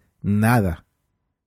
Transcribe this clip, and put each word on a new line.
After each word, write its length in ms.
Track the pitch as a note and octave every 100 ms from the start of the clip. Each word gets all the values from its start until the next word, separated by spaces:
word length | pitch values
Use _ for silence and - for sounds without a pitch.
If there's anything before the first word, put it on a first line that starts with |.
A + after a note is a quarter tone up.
| _ _
nada. 580 | G2+ G#2 A2 B2 F#2+ D#2+ _ _ _ _ _ _